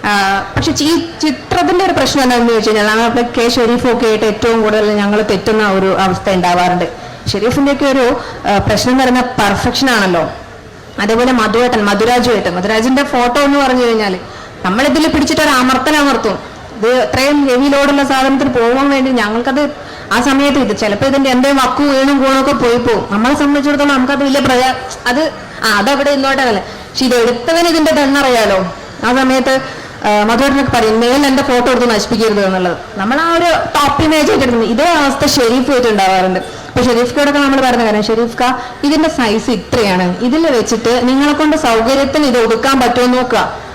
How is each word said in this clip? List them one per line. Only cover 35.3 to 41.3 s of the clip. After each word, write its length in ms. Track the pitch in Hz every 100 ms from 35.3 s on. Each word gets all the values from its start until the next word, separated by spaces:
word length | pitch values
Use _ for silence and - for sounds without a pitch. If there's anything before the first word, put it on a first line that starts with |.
| 285
ഷെരീഫ് 320 | 240 247 254
ആയിട്ട് 160 | 262 240
ഉണ്ടാവാറുണ്ട്. 520 | 214 190 190 185 185
അപ്പൊ 440 | - - - -
ഷെരീഫ് 320 | 247 233 247 294
ഖയോടൊക്കെ 240 | 285 285
നമ്മൾ 220 | 277 269
പറയുന്ന 240 | 262 240 226
കാര്യം, 180 | 208
"ഷെരീഫ് 400 | 208 226 233 -
ഖാ, 160 | 254 247 - -
ഇതിന്റെ 260 | 285 302 320
സൈസ് 420 | 311 233 220 226
ഇത്രയാണ്, 640 | 220 - 247 208 185 180 180
ഇതിൽ 340 | 240 302 330
വെച്ചിട്ട് 500 | 247 214 226 233 247
നിങ്ങളെ 300 | 247 269 294